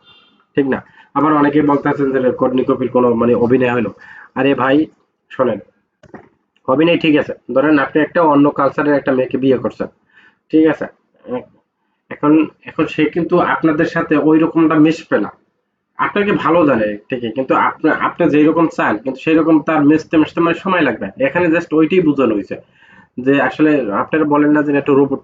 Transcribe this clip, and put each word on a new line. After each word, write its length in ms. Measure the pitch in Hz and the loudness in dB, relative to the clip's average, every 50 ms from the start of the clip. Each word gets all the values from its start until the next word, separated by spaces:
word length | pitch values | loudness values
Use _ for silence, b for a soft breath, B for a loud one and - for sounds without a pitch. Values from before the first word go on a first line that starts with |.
| b b b b b b b b b _ - | b b b b b b b b b _ -4
ঠিক 120 | - 139 135 | -2 -2 -2
না? 120 | 127 113 - b b b b b b | -2 -6 -8 b b b b b b
আবার 200 | 139 139 156 151 | -2 0 2 2
অনেকে 280 | 147 143 143 143 151 | 2 2 2 2 2
বলতে 280 | 143 143 143 135 - 147 | 2 2 0 0 0 -2
আছেন 220 | 139 143 143 135 | -4 -2 -2 -2
যে 200 | 131 135 127 127 | 0 0 0 0
কোটনি 320 | 113 - 131 123 123 131 123 | 0 0 -2 -2 -2 -2 0
কপির 260 | 123 131 120 127 120 | 0 -2 -2 -2 -2
কোনো 240 | 120 123 123 123 117 | 0 0 2 2 2
মানে 200 | 113 117 117 120 | 2 2 0 2
অভিনয় 380 | - 120 113 123 135 131 123 123 | 2 2 2 2 2 2 0 0
হলো। 160 | 123 113 101 98 B B B B B B B B | -2 -2 -4 -6 B B B B B B B B
আরে 160 | 123 131 139 139 | -2 -2 0 0
ভাই 300 | 127 123 131 135 151 156 151 _ _ _ _ _ _ _ _ | 0 0 0 2 0 0 -2 _ _ _ _ _ _ _ _
শোনেন, 300 | - - 131 120 107 98 - _ _ _ _ _ _ _ _ - - - - _ _ _ _ _ _ _ _ - | -4 -4 -2 -2 -2 -6 -10 _ _ _ _ _ _ _ _ -20 -20 -20 -20 _ _ _ _ _ _ _ _ -2
অভিনয় 300 | 131 135 160 170 170 - | 0 2 2 2 2 0
ঠিক 180 | - 160 147 151 | 0 0 0 0
আছে, 160 | 127 - - - _ - 120 | 0 -2 -8 -14 _ -6 -2
ধরেন 240 | 131 135 151 156 147 | 0 0 2 2 0
আপনি 220 | 135 131 - 156 | 0 -2 -2 -2
একটা 200 | 147 147 - 180 | -2 -2 0 0
অন্য 280 | 170 160 147 143 143 147 | 2 2 4 2 2 2
কালচারের 440 | 139 - 143 135 131 - 147 147 147 | 0 0 -2 -2 -2 -2 -2 0 0
একটা 180 | 139 135 - | -2 0 -2
মেয়েকে 260 | 135 127 127 127 - 131 | -2 -2 -2 -4 -4 -4
বিয়ে 200 | 127 135 131 117 | 0 0 0 0
করছেন, 300 | - 110 - - 98 - _ _ _ b b b b b b b b _ | -2 -6 -8 -8 -12 -12 _ _ _ b b b b b b b b _
ঠিক 180 | - 156 160 160 | 0 2 2 2
আছে? 180 | 151 - - - - _ _ _ _ _ - | 0 -2 -8 -14 -14 _ _ _ _ _ -16
এ-, 220 | - 123 123 120 - _ _ _ _ _ _ _ _ _ _ _ - | -12 -12 -12 -12 -14 _ _ _ _ _ _ _ _ _ _ _ -20
এখন, 380 | - - - 147 151 160 151 - - _ - | -12 -4 0 2 4 4 2 0 -6 _ -20
এখন 200 | - - - - | -12 -6 -4 -4
সে 180 | - - - 151 | -4 -2 -2 -2
কিন্তু 300 | 147 - 185 170 - 180 175 | -2 -2 -2 -4 0 0 0
আপনাদের 460 | 160 - 139 - - 160 151 151 165 | 0 0 -2 -2 0 0 0 0 0
সাথে 300 | 165 - 170 170 - 160 147 | -2 -2 -4 -4 -2 -2 0
ওই 200 | 135 156 156 156 | 2 2 2 2
রকমটা 360 | 160 156 - 160 165 156 160 | 2 0 0 2 2 2 4
মিশবে 420 | 156 151 160 156 - - - 143 117 | 4 4 2 2 -2 -6 -4 -4 -2
না। 120 | 101 92 - _ _ _ _ _ _ _ _ _ _ _ _ - | -4 -4 -10 _ _ _ _ _ _ _ _ _ _ _ _ -6
আপনাকে 340 | 175 - - 208 202 202 | -6 -4 -2 -2 -2 0
ভালো 340 | 196 151 - 143 160 175 165 | -2 -2 0 0 2 2 2
জানে 320 | 147 131 113 107 107 104 104 - - | 2 2 0 -2 -4 -6 -8 -10 -10
ঠিকই, 220 | - 123 120 113 | -8 -8 -6 -8
কিন্তু 220 | 107 113 131 131 - | -6 -6 -4 -2 0
আপনা-, 420 | 123 110 123 - - - 156 139 - | 0 0 -2 -4 -2 -2 -2 0 0
আপনি 300 | - 135 - - 175 151 | -2 -4 -2 0 0 2
যেই 160 | 139 151 151 | 4 4 4
রকম 220 | 151 151 165 165 151 | 4 4 2 0 -2
চান, 300 | - - 165 135 110 107 | -2 -2 -4 -4 -4 -4
কিন্তু 220 | - - 131 - | -6 -8 -10 -6
সেই 140 | - - 160 | -2 0 2
রকম 200 | 160 160 160 160 151 | 2 2 4 2 2
তার 240 | 147 - 160 156 147 | 2 0 -2 0 2
মিশতে, 320 | 139 156 156 156 - - 165 | 4 2 2 0 0 0 0
মিশতে 220 | 151 147 - 170 | 0 0 0 -2
মানে 160 | 170 165 165 165 - | 0 0 0 -2 -4
সময় 180 | 190 190 175 | -2 -2 0
লাগবে। 260 | 156 139 117 - 107 98 - - | 0 0 -2 -4 -8 -10 -6 -2
এখানে 260 | 131 135 - 175 180 170 | -2 -2 0 0 0 2
just 300 | 160 170 170 - - 156 | 0 0 -2 -2 0 0
ওইটাই 220 | 160 151 190 185 | 2 2 2 2
বোঝানো 340 | 160 151 143 135 135 117 110 | 2 2 2 2 2 0 0
হয়েছে 200 | 104 95 - - - - b b b b b b b b b b - | -2 -4 -8 -12 -14 -16 b b b b b b b b b b -6
যে 220 | 123 131 139 139 | -2 0 0 2
আসলে 300 | 127 123 - - 156 156 151 147 123 104 | 0 -2 0 0 2 2 2 0 0 -2
আপনারা 320 | 98 104 120 - - 156 156 | -2 -4 -4 -2 -2 -2 0
বলেন 280 | 151 147 147 147 147 | 0 2 2 2 2
না 100 | 151 151 | 2 2
যে 160 | 147 147 143 143 | 0 0 0 -2
একটা 160 | 135 - 143 | 0 2 2
রোবট 260 | 135 139 135 135 123 | 2 2 2 0 -4